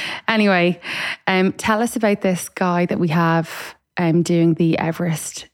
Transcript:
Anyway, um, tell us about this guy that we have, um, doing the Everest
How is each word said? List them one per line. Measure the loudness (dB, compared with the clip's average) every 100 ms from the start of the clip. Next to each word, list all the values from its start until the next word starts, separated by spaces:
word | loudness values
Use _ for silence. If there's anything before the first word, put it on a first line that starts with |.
| -10 -8 -2
Anyway, | 2 4 4 2 0 -6 -8 -8 -6 0
um, | 2 2
tell | 0 -2 0
us | -2 0
about | 0 2
this | 0 -2 -4
guy | -4 0 0 0
that | 0
we | 0
have, | 2 2 2 -2 -8 -14 -18 _ -2
um, | 2 2
doing | 2 4 4 4
the | 2 2
Everest | -2 -2 -4 -4 -8 -14 -18